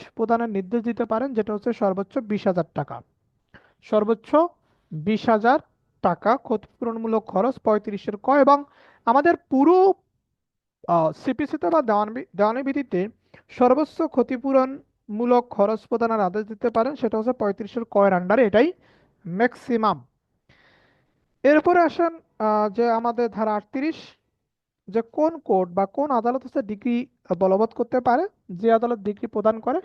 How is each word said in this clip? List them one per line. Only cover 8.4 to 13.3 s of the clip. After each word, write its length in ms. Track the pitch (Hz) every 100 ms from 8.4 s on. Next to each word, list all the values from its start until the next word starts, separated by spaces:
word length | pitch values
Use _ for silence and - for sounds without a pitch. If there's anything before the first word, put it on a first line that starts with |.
| 269 285 285 _ _ _ -
আমাদের 320 | 254 320 349 -
পুরো, 440 | 262 294 370 381 359 _ _ _ _ _ _ _ _ -
আহ, 240 | 170 160
সিপিসিতে 580 | 165 - 254 294 311 349
বা 120 | 320
দেওয়ান 320 | 240 208 214
বি-, 160 | 233 - 175
দেওয়ানি 280 | 208 233
বিধিতে 440 | 269 277 269 - 202 - _